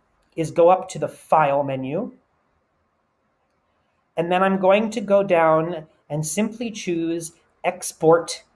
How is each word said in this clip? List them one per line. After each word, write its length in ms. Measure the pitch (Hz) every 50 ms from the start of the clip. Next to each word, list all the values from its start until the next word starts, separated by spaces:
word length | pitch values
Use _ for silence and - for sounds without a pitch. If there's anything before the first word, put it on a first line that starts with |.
| _ _ _ _ _ _ -
is 140 | 165 160 156
go 200 | - 170 170 175
up 180 | 185 185 - -
to 100 | - 160
the 80 | 151
File 560 | - - - - - - 156 151 139 139 143
menu, 500 | 139 139 135 131 131 131 147 190 240 - - _ _ _ _ _ _ _ _ _ _ _ _ _ _ _ _ _ _ _ _ _ _ _ _ _ _ _ _ _ _ _ _ _ _ _ _ _ _ _ -
and 160 | 160 170 170
then 100 | 180 185
I'm 160 | 190 196 196 190
going 300 | 185 190 196 208 226 214
to 140 | 214 233
go 200 | 202 196 196 202
down 640 | 196 - 175 165 165 160 160 160 160 175 180 156 156 - _ _ _ -
and 180 | 147 156 156
simply 440 | - - 202 220 220 - - 240 226
choose 640 | - - - 185 170 165 165 165 165 170 165 - _ _ _ _ _ _
Export 800 | - 180 180 - - - - - 165 156 165 170 165 - - - _ _ _